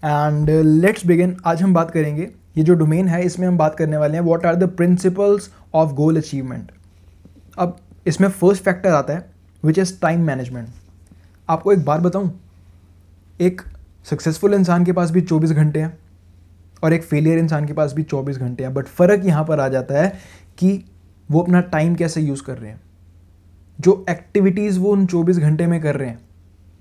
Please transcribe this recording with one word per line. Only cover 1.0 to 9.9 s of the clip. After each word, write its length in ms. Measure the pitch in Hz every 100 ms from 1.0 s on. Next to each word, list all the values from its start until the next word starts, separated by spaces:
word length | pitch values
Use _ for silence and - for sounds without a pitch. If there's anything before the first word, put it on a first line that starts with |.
| 175
begin. 260 | 175 180 180
आज 180 | 170 165
हम 120 | 190
बात 160 | 175 165
करेंगे, 400 | 165 147 147 165 - _ 160
ये 40 |
जो 100 | 156
डोमेन 340 | 170 156 160 190
है, 160 | 170
इसमें 220 | 180 175 180
हम 100 | 175
बात 160 | 156
करने 220 | 156 156 151
वाले 220 | 147 165
हैं, 60 |
what 160 | 170 165
are 140 | 170 180
the 120 | 185
principles 720 | 180 175 180 185 185 202 202 - - - 160
of 140 | 160
goal 220 | 139 151
achievement. 600 | 160 156 139 131 120 92 - - _ - _ - - - -
अब 180 | 180 - - - -
इसमें 220 | 151 196
फर्स्ट 340 | 190 180 190
फैक्टर 260 | 196 185 185
आता 240 | 147 139
है, 180 | 165 - _ _ _
which 140 | 151 175
is 100 | 185